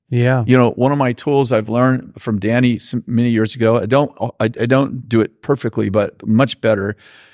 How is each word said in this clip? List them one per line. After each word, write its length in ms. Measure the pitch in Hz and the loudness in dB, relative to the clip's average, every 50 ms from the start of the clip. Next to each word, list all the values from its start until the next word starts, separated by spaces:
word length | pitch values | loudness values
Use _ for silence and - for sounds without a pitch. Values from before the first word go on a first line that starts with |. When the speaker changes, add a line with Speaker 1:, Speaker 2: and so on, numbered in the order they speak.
| _ - | _ -4
Speaker 1:
Yeah. 360 | 127 120 120 123 131 127 113 107 | -2 0 2 2 2 0 2 4
Speaker 2:
You 100 | 127 127 | 4 4
know, 140 | 123 113 | 4 4
one 200 | - - 123 135 147 | 2 0 0 0 0
of 40 | 143 | 0
my 140 | 135 123 | 0 -2
tools 400 | 117 - - 151 143 139 135 113 | -2 -4 -4 0 0 0 2 2
I've 160 | 123 110 107 107 | 0 -2 -2 0
learned 460 | 110 120 127 131 131 - - - - - | 0 0 2 2 2 0 -4 -10 -20 -12
from 180 | - 123 107 101 | -6 -4 -4 -2
Danny 380 | 95 107 117 123 127 123 117 - | -2 0 0 2 2 0 0 -2
some, 260 | - - - 120 - - | -6 -6 -8 -8 -6 -2
many 220 | 120 113 120 120 | -2 0 0 0
years 260 | 117 110 110 110 - | 0 0 0 -2 -2
ago, 220 | 123 113 113 117 120 | -2 0 2 2 0
I 80 | 95 | 0
don't, 300 | 104 127 139 147 - - - 107 - - - | 0 2 0 0 0 -4 -8 -8 -8 -4 -4
I, 60 | 107 | -4
I 200 | 110 120 - 117 | -4 -2 -2 0
don't 420 | 120 131 135 139 - - 131 123 110 | 0 2 2 0 -2 -4 -10 -10 -2
do 100 | 117 113 | 0 0
it 220 | 107 - _ _ | 0 0 _ _
perfectly, 480 | - - 139 123 - 113 - 113 107 104 | -4 -4 -4 -2 -2 -6 -4 -4 -4 -2
but 360 | 95 107 101 - - _ - | 0 -2 -2 -2 -4 _ -4
much 360 | - 107 117 139 - - - | 0 2 2 2 2 -2 -4
better, 340 | - 113 110 98 98 101 107 _ _ - - - - - | -2 0 0 0 -2 -6 -8 _ _ -20 -20 -20 -20 -20